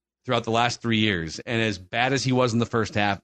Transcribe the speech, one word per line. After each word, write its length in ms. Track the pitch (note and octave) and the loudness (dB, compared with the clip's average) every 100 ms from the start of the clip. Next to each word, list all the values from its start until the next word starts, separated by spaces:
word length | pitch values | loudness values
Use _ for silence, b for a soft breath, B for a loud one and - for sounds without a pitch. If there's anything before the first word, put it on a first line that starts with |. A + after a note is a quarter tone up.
| _ _ | _ _
throughout 200 | - B2 | -2 -2
the 60 | A2+ | 0
last 300 | A2+ A#2+ - | 0 0 -2
three 180 | A#2 A2 | 0 2
years, 380 | A2 F#2 D#2+ - | 2 0 -4 -8
and 220 | - A2+ | -4 -2
as 180 | A2 F#2 | -2 -4
bad 360 | F#2 A#2 B2+ | -6 -2 0
as 100 | C3+ | 0
he 80 | B2+ | 2
was 220 | B2+ B2 | 2 2
in 40 | A#2 | 2
the 80 | A2+ | 0
first 280 | A#2 G#2+ | 0 -2
half, 260 | A2 G#2 F#2+ | 0 0 -2